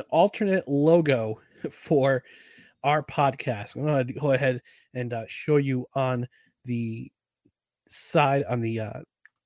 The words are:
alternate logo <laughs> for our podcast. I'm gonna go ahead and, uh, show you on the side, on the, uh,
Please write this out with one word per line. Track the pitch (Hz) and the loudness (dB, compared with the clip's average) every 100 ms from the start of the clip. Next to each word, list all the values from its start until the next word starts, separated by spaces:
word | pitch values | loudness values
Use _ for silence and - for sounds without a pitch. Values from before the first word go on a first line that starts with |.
| - | 0
alternate | 156 202 - 208 190 147 | 2 2 2 0 0 0
logo | 143 151 170 151 127 110 110 _ _ | 2 6 6 4 2 0 -6 _ _
<laughs> | 147 | -12
for | - - 151 135 131 - - - - - _ | -10 0 2 4 0 -4 -20 -20 -20 -20 _
our | 143 151 | 0 0
podcast. | 143 - 143 123 - 107 101 - | 0 0 0 0 -4 -6 -6 -6
I'm | 147 | -2
gonna | 143 123 | 0 0
go | - 143 | -2 0
ahead | 131 135 123 _ _ _ 127 | 2 0 -2 _ _ _ -8
and, | 120 | -6
uh, | 117 113 | -8 -10
show | - - 151 | -10 0 2
you | 139 127 123 | 2 -2 -4
on | 135 131 123 120 _ _ _ 123 | -2 -2 -2 -6 _ _ _ -6
the | 120 113 113 131 _ _ _ _ _ _ _ _ | -4 -4 -8 -14 _ _ _ _ _ _ _ _
side, | - - 165 143 139 139 | -14 -2 2 2 2 0
on | 120 | -4
the, | 113 113 | -4 -4
uh, | 107 - - _ - _ | -8 -10 -16 _ -20 _